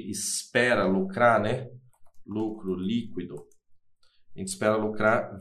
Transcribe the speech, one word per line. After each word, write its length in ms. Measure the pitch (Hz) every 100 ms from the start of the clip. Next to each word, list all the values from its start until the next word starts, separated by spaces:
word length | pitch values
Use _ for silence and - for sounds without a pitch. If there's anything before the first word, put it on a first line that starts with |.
| -
espera 760 | 98 - - - 120 123 110 95
lucrar, 540 | 95 95 120 120 107
né? 300 | 104 131 - - - - - - -
Lucro 500 | 107 110 107 95 90
líquido. 720 | 95 117 - 95 90 87 - - _ - _ _ _ _ - -
A 40 |
gente 100 | 95
espera 260 | - 107 107
lucrar 640 | 107 107 107 120 - 95